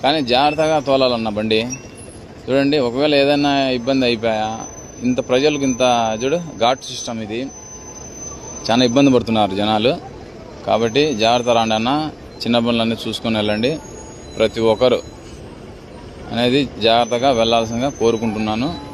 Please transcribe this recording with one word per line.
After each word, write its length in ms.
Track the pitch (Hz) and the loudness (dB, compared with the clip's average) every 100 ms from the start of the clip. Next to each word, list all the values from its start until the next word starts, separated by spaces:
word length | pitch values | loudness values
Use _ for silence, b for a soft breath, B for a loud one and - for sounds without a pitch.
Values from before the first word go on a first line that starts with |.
కానీ 160 | 127 156 123 | 2 0 2
జాగ్రత్తగా 460 | 123 147 147 156 156 135 | 4 4 2 2 2 2
తోలాలన్న 420 | 135 131 120 110 104 | 4 4 2 -2 -2
బండి. 200 | 110 110 120 127 - - - - - - - | 2 0 0 -8 -14 -18 -18 -18 -18 -16 0
చూడండి, 320 | 131 139 151 123 | 2 4 2 2
ఒకవేళ 260 | 120 151 147 | 2 2 4
ఏదైనా 280 | 139 147 147 139 135 127 | 4 4 2 2 2 0
ఇబ్బంది 240 | 117 135 123 | 0 2 2
అయిపోయా, 400 | 117 113 110 110 110 - - - - 123 | 2 0 0 -2 -4 -10 -14 -18 -6 -2
ఇంత 140 | 123 127 | -2 2
ప్రజలకు 340 | 127 147 147 135 | 2 2 2 -2
ఇంత 140 | 120 127 120 113 110 | 2 2 2 2 0
చూడు, 160 | 127 165 165 98 | -2 -2 -4 0
ఘాట్ 200 | 113 131 - | 0 0 -4
సిస్టమ్ 300 | 127 - 113 107 | -10 -8 -8 -6
ఇది, 140 | 110 135 - - - - - - - - - - - - | -6 -8 -12 -18 -18 -18 -18 -16 -14 -14 -14 -14 -12 -2
చాలా 160 | 117 127 | 2 4
ఇబ్బంది 200 | 123 143 123 | 6 6 4
పడుతున్నారు 380 | 113 113 104 95 | 2 2 2 0
జనాలు. 320 | 104 107 113 175 - - - - - - - | 0 2 2 0 -8 -16 -18 -18 -18 -12 0
కాబట్టి 340 | 107 117 117 151 117 | 0 2 2 0 2
జాగ్రత్త 320 | 110 123 120 113 | 2 2 4 2
రాండి 180 | 113 110 | 2 0
అన్న, 120 | 113 147 156 - - - | 0 -2 -4 -8 -18 -8
చిన్న 140 | 113 120 117 | 0 2 2
బండ్లన్నీ 320 | 117 113 113 | 0 0 -2
చూసుకొని 340 | 117 110 117 110 | -6 -6 -2 0
వెళ్ళండి. 320 | 104 104 120 156 - - - - - - | 0 0 0 -2 -8 -16 -16 -16 -16 0
ప్రతి 240 | 110 113 113 | 0 2 2
ఒక్కరు 280 | 107 127 110 - - - - - - - - - - - - - | 4 4 2 -2 -16 -18 -16 -16 -18 -18 -18 -18 -18 -18 -16 -8
అనేది 300 | 113 123 135 135 - 110 | 0 2 2 0 0 4
జాగ్రత్తగా 440 | 113 117 120 135 120 | 4 4 2 2 4
వెళ్ళాల్సిందిగా 500 | 113 117 113 117 120 117 | 4 2 0 -2 -4 0
కోరుకుంటున్నాను. 680 | 117 113 113 107 107 110 135 165 - | 2 2 0 -2 -2 -2 -2 -6 -12